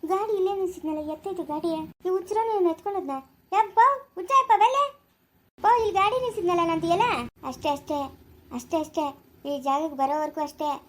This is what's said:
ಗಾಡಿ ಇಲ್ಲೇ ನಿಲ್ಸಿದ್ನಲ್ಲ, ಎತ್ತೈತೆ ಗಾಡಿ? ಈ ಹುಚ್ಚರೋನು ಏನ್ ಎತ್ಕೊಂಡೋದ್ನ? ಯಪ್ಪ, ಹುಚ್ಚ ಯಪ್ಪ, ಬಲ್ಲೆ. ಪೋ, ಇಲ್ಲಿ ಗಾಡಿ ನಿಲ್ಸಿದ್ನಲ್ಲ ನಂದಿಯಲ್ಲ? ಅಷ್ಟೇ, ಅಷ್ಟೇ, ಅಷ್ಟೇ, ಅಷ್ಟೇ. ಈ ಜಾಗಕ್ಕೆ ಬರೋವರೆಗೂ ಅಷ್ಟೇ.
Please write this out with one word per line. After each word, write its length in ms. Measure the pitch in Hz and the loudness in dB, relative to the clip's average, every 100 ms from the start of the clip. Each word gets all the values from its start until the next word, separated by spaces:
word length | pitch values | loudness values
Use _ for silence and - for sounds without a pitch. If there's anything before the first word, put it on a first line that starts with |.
| 320 | -2
ಗಾಡಿ 200 | 381 427 415 | -2 0 0
ಇಲ್ಲೇ 140 | 370 392 | 0 0
ನಿಲ್ಸಿದ್ನಲ್ಲ, 420 | 370 - 302 311 302 | -4 -4 -6 -6 -6
ಎತ್ತೈತೆ 300 | 311 392 370 294 | -8 -8 -8 -6
ಗಾಡಿ? 220 | 302 339 320 320 - 359 | -4 -2 -4 -8 -8 -4
ಈ 40 | 370 | -2
ಹುಚ್ಚರೋನು 360 | 370 427 453 427 | -2 -2 0 2
ಏನ್ 120 | 349 | 2
ಎತ್ಕೊಂಡೋದ್ನ? 440 | 330 403 392 277 269 269 _ _ 392 | 0 -6 -6 -6 -10 -10 _ _ 0
ಯಪ್ಪ, 220 | 427 403 494 554 - - | 2 6 4 4 -6 -12
ಹುಚ್ಚ 160 | 370 523 | 2 2
ಯಪ್ಪ, 120 | 523 415 | 4 4
ಬಲ್ಲೆ. 200 | 440 539 571 - _ _ _ _ _ - | 6 4 0 -4 _ _ _ _ _ -2
ಪೋ, 60 | 415 480 | 2 4
ಇಲ್ಲಿ 120 | 440 381 | 4 2
ಗಾಡಿ 200 | 403 508 508 | 2 2 -2
ನಿಲ್ಸಿದ್ನಲ್ಲ 400 | 440 349 349 330 | -2 0 2 2
ನಂದಿಯಲ್ಲ? 360 | 330 330 349 480 403 240 _ - | 0 0 2 2 0 -6 _ -12
ಅಷ್ಟೇ, 200 | 254 311 | -6 -4
ಅಷ್ಟೇ, 320 | 285 - 294 269 - - - - 247 | -4 -4 -4 -4 -10 -20 -20 -14 -14
ಅಷ್ಟೇ, 200 | - 330 | -4 -4
ಅಷ್ಟೇ. 240 | 311 330 294 277 _ _ 285 | -2 -4 -4 -6 _ _ -8
ಈ 120 | 285 269 | -4 0
ಜಾಗಕ್ಕೆ 300 | 277 320 277 | 0 -2 -2
ಬರೋವರೆಗೂ 400 | 277 294 302 311 | -2 0 -4 -4
ಅಷ್ಟೇ. 300 | 294 - 302 277 | -8 -4 -6 -6